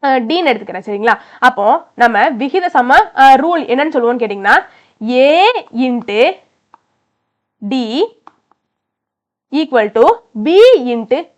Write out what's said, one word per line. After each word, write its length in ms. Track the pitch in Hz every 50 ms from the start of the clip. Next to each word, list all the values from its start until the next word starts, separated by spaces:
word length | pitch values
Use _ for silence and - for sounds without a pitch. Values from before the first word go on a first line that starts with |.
| - 277
அஹ், 120 | 262 254 240 220
D-ன்னு 220 | 311 349 359 294
எடுத்துக்கிறேன், 320 | 240 214 208 - 175 180 185
சரிங்களா? 280 | - 208 202 208 233 - 196 - _ - - - 254
அப்போ 160 | 247 - 202 208 262 330 320 _ _ -
நம்ம 180 | 240 233 226 202 220 302 294 220
விகித 240 | 254 277 - 381 359 349 -
சம, 240 | 294 247 240 269 339 440 - - -
அஹ், 120 | 269 269 269 269
ரூல் 220 | 285 330 349 330 262 -
என்னன்னு 220 | 233 262 294 311 302
சொல்லுவோம்னு 260 | 294 233 233 240 247
கேட்டீங்கன்னா, 320 | 233 214 208 202 196 202 240 339 392 - _ _ _ _ _ _ 214 220 247 254 262
A 100 | 277 302 339 381 427 494 427 - - - 233 262
into 360 | 254 247 240 220 240 202 214 240 320 381 - _ _ _ _ _ _ _ _ _ _ _ _ _ _ _ _ _ _ _ _ _ _ _ _ - 208
D 20 | 254 262 247 220 220 277 392 466 _ _ _ - _ _ _ _ _ _ _ _ _ _ _ _ _ _ _ _ _ _ _ _ _ _ _ _ - 285
equal 280 | 320 - 262 240 214 208 214 226
to 80 | 233 320 466 466 _ _ _ 220 208
B 100 | 285 339 381 440 508 508 370 247 247 240
into 260 | 233 226 - 247 285 339 _ _